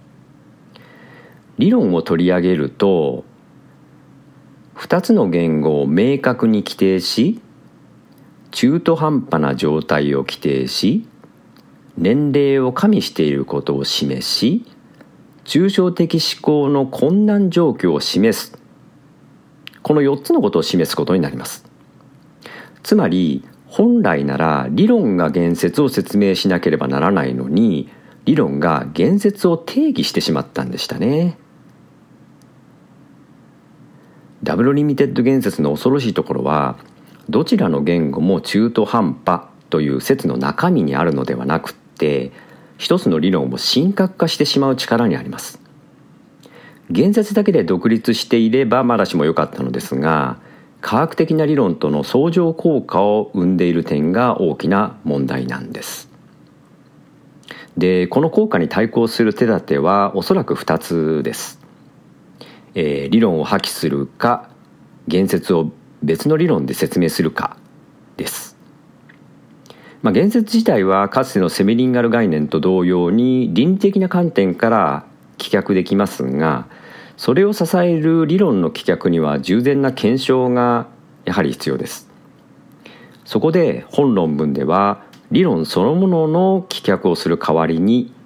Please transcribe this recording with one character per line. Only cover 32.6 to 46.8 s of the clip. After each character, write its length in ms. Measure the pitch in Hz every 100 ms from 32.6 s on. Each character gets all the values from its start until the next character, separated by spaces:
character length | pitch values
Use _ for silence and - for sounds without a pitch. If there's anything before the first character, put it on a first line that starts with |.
| - - _ - - - - - - _ _ - - - - - - -
ダ 140 | - 82
ブ 80 |
ル 100 | 123
リ 100 | 143
ミ 120 | 147 135
テ 80 |
ッ 80 | 139
ド 100 | 131
言 200 | 123 135
説 200 | 104 -
の 100 | 73
恐 180 | 73 123
ろ 80 | 143
し 100 | 120
い 40 |
と 100 | 87
こ 100 | -
ろ 80 | 67
は、 340 | 65 76 67 - - - - - -
ど 160 | 113
ち 120 | 170 220
ら 120 | 92
の 140 | 73
言 280 | 76 85 76
語 100 | -
も 200 | 87 92
中 300 | - 101 117
途 140 | 117
半 360 | 104 120 87 -
端 180 | - 87 - - -
と 100 | 80
い 80 | 73
う 100 | 65
説 260 | - 135 -
の 100 | 64
中 340 | 69 - 180
身 120 | 160
に 140 | 76 67
あ 80 |
る 100 | 85
の 100 | 69
で 100 | 65
は 120 | 62 65
な 140 | 82
く 100 | -
っ 40 |
て、 580 | - _ - 76 69 65 - - - - -
一 200 | - 180
つ 100 | -
の 100 | 80
理 120 | 90
論 160 | 90 65
を 100 | 64
神 380 | - 123 180
格 220 | 196 185 -
化 120 | 165
し 80 | -
て 80 |
し 160 | 147 143
ま 80 | 139
う 80 | 127
力 320 | - 117 117
に 80 | 67
あ 60 |
り 60 | 64
ま 100 | -
す。 220 | - - - - - _ - - _ _ - - - -